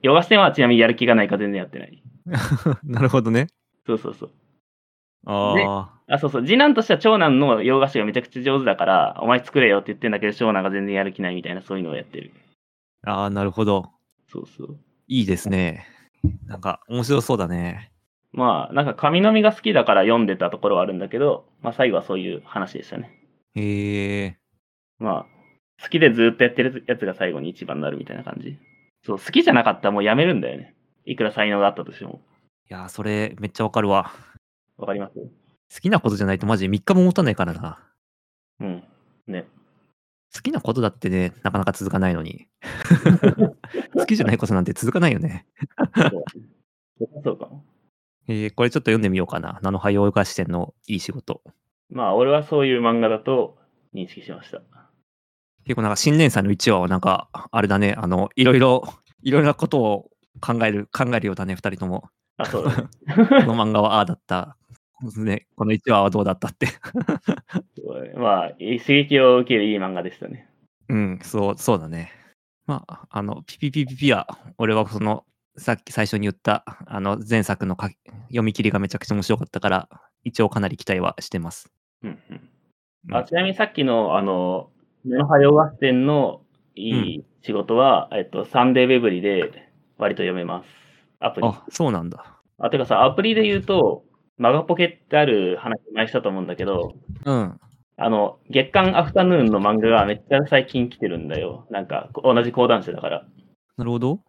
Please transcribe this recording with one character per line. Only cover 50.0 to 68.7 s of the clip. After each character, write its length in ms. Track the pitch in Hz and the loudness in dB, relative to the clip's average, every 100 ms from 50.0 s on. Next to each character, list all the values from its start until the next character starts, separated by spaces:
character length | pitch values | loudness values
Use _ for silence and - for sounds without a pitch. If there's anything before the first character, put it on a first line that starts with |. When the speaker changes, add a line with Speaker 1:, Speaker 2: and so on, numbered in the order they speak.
| 101 | 2
Speaker 2:
菓 120 | 101 | 2
子 100 | 95 | -2
店 120 | - 90 | -2 -4
の 280 | 87 87 _ _ | -4 -6 _ _
い 100 | 101 | -8
い 40 | |
仕 120 | - | -8
事。 300 | 135 - - - _ _ _ _ | -12 -12 -12 -12 _ _ _ _
Speaker 1:
ま 180 | 127 110 | -6 0
あ、 60 | |
俺 160 | 101 127 | 2 4
は 120 | 147 | 2
そ 180 | 147 151 | 0 0
う 60 | 139 | 2
い 100 | 127 | 2
う 40 | |
漫 200 | 117 117 | 2 2
画 80 | 113 | 0
だ 100 | 110 | 0
と 400 | - 131 - _ _ _ _ | -2 -2 -2 _ _ _ _
認 140 | - 92 | -12 -12
識 140 | - | -14
し 80 | - | -18
ま 120 | - | -18
し 80 | - | -16
た。 120 | - _ _ _ _ _ _ _ _ _ _ | -20 _ _ _ _ _ _ _ _ _ _
Speaker 2:
結 100 | - 117 | -8 -4
構 60 | |
な 60 | 107 | -2
ん 20 | |
か 60 | 104 | 0
新 200 | - 151 | 2 4
連 140 | 156 | 4
載 120 | 107 | 4
の 80 | 98 | 0
一 200 | 98 - | 0 2
話 100 | 98 | 2
は 80 | 90 | 2
な 80 | 92 | 0
ん 40 | |
か、 280 | 92 92 - | 0 0 -4
あ 280 | - - - | -16 -6 -2
れ 80 | 101 | 2
だ 100 | 98 | 2
ね、 160 | 101 107 | 2 0
あ 80 | 90 | -2
の、 240 | 90 101 | -2 -2
い 100 | - | 2
ろ 100 | 127 | 4
い 40 | 127 | 6
ろ、 260 | 131 127 - - _ _ | 6 2 -2 -20 _ _
い 80 | 135 | -2
ろ 100 | 143 | 2
い 20 | |
ろ 60 | 147 | 2
な 60 | |
こ 140 | 143 - | 0 -2
と 120 | 147 | 0
を 300 | 110 101 - _ _ - | 0 -2 -8 _ _ -16
考 140 | - 117 | -6 -2
え 80 | 113 | 0
る、 160 | 104 101 | -2 -6
考 140 | - 123 | -6 -2
え 60 | 117 | -2
る 60 | 104 | -4
よ 80 | |
う 20 | 92 | -6
だ 80 | |
ね、 100 | 95 | -8
二 160 | 92 104 | -6 -8
人 80 | 92 | -6
と 80 | 92 | -8
も。 220 | 92 - _ _ _ | -8 -12 _ _ _
Speaker 1:
あ、 80 | - | -6
そ 140 | - | -4
う 40 | |
だ 120 | 82 120 | -2 -4
ね。 120 | - _ - | -6 _ -4
Speaker 2:
<laughs> 80 | |
こ 0 | 165 226 269 147 | 2 6 6 4
の 20 | |
漫 180 | 113 110 | 2 2
画 100 | 107 | 2
は 140 | 107 110 | 4 2
あ 40 | |
あ 40 | |
だ 100 | 98 | 0
っ 60 | - _ | -4 _
た。 300 | 92 - - _ - _ _ 123 107 | -6 -6 -14 _ -20 _ _ -12 -6
ね、 300 | 107 101 _ _ | -4 -4 _ _
こ 80 | |
の 80 | 107 | -2
一 180 | 107 - | -2 2
話 120 | 107 | 4
は 80 | 98 | 4
ど 100 | 101 | 2
う 40 | |
だ 80 | 98 | -2
っ 60 | 92 | -2
た 100 | 92 | -6
っ 40 | |
て。 140 | - 127 | -4 -6
<laughs> 0 | |
Speaker 1:
す 120 | - - 254 - - - - _ 185 - - | -6 -10 -6 -4 -4 -4 -6 _ -10 -10 -16
ご 220 | - 62 | -12 -12
い。 80 | 65 | -12
ま 300 | - 117 95 | -4 0 2
あ、 40 | 85 - | 0 -8
い 180 | 92 | -6